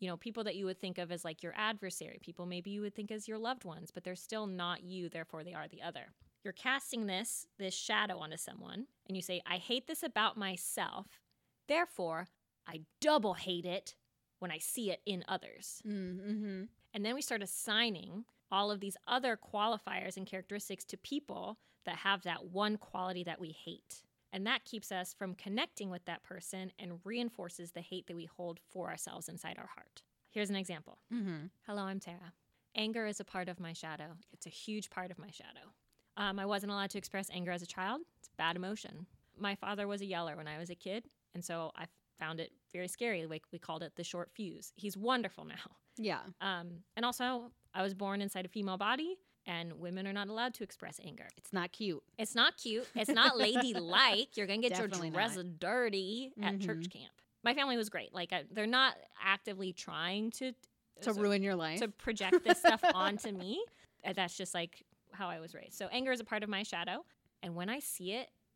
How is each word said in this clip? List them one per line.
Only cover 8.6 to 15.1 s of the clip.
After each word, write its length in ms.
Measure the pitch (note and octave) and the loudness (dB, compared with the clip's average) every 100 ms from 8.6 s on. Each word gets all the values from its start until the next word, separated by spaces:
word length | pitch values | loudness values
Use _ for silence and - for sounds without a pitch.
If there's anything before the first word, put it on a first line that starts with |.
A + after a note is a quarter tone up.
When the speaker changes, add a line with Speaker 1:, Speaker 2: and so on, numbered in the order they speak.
| - F#3+ C4+ _ - | -8 -8 -8 _ -6
Speaker 1:
and 80 | F#3+ | -4
you 60 | |
say, 180 | F3 F3+ - | -2 -2 0
"I 120 | F3+ | -2
hate 280 | - B3 - | 0 -2 -2
this 160 | D#4 | -4
about 340 | D#4+ G#3+ G#3+ A3 | 0 4 4 2
myself, 840 | F#3+ F3+ - - E3+ - G3+ - _ _ _ _ - | -2 -2 -4 -2 -2 -4 -10 -16 _ _ _ _ 2
therefore 580 | D#4 E4+ - E3+ D#3+ F3+ _ _ _ - | 4 2 0 -2 -2 -6 _ _ _ -12
I 140 | D#3+ D#3 - | -12 -10 2
double 340 | D4+ D4+ G#3 | 6 6 6
hate 300 | F3+ F#3+ F3 | 0 0 -2
it 300 | F3 F#3+ - - _ _ _ - | 0 -2 -4 -16 _ _ _ -8
when 100 | F3+ | -6
I 80 | D#3+ | -4
see 320 | - - G#3 | -2 0 0
it 100 | F3 | 0
in 180 | G#3 | 0